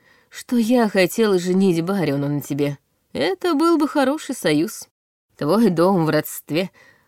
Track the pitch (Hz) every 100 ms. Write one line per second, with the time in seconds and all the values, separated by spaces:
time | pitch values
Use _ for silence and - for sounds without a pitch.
0 | _ _ _ - - 240 220 247 220 190
1 | 180 - 220 190 175 180 196 165 165 196
2 | 151 139 143 147 135 143 143 143 _ _
3 | _ - 311 370 359 294 330 339 302 302
4 | 262 302 - 254 175 151 185 - - _
5 | _ _ _ - 147 196 226 160 175 196
6 | 156 151 - - - 147 185 - _ _